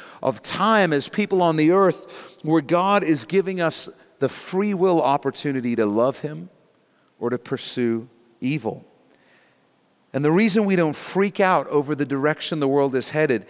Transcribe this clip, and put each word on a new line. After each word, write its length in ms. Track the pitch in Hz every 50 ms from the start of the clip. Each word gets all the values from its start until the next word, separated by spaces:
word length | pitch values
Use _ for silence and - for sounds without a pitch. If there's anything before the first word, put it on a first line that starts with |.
| - - - - -
of 180 | 131 113 -
time 500 | - - - - 190 220 226 214 185 170
as 180 | 147 143 - -
people 340 | - 214 208 - 196 185 175
on 140 | 165 160
the 120 | 156 156 160
earth 720 | 180 196 196 180 - - - - - - - - - -
where 200 | - 156 160 160
God 420 | 143 - 165 175 185 196 202 202 170
is 200 | 156 160 131 -
giving 360 | - 175 196 170 185 190 180
us 260 | 170 160 - - - - - - _ _ _
the 120 | - 139 127
free 440 | - - - - 185 190 208 208 196
will 280 | 170 185 190 175 160
opportunity 760 | 135 135 139 143 - 135 - - - 147 135 131 120 123 117
to 100 | 110 110
love 340 | 104 104 113 120 135 131 -
him 300 | - 147 151 160 175 180 - _ _ _ _ _ _ _ _ _ _ _ _ _
or 100 | 110 120
to 80 | 123
pursue 720 | 120 - - 135 - - - - 127 120 117 113 113 117 - _ _ _ _ _ _
evil. 420 | - 127 151 147 110 107 - 131 - _ _ _ _ _ _ _ _ _ _ _ _ _ _ _ _ _ _ _ _ _ _ _ _ _
And 140 | - 135 147
the 60 | 151
reason 340 | 160 190 226 220 175 226 208
we 120 | 196 190
don't 180 | 180 165 156 135
freak 440 | - - - - 185 202 202 - -
out 280 | 196 185 180 151 135
over 260 | - - 147 139 143 151
the 120 | 135 143
direction 560 | 123 143 135 139 151 151 - - - 175 151
the 80 | 143 135
world 260 | 139 143 143 135 127
is 140 | 127 - -
headed 360 | - 156 156 143 120 107 - -